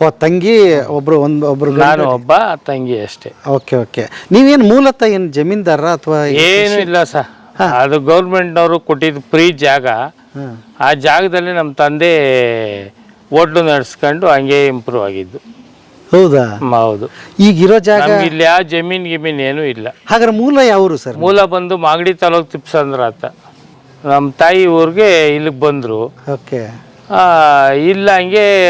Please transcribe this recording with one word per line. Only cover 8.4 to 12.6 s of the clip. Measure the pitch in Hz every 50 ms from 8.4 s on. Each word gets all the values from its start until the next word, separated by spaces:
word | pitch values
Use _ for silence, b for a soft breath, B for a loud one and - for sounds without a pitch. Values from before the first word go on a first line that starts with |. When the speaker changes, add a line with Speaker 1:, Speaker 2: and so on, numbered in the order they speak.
| 180 175 160 170 170 165 170 165
Speaker 2:
ಕೊಟ್ಟಿದ್ದು | - - 156 135 156 160 147 143
ಫ್ರೀ | - _ - 160 165 180
ಜಾಗ. | 165 135 147 139 135 143 127
Speaker 1:
ಹಾ. | 127 113 110 127 151 - _ _ _ - 139 139 131 113 113 - - _ -
Speaker 2:
ಆ | 139 135
ಜಾಗದಲ್ಲಿ | 151 139 131 151 147 170 190 190 170 180 175 180
ನಮ್ | 180 170 156 147 135
ತಂದೆ | - 151 147 147 151 170 175 165 156 143 135 131 127 123 117 117 113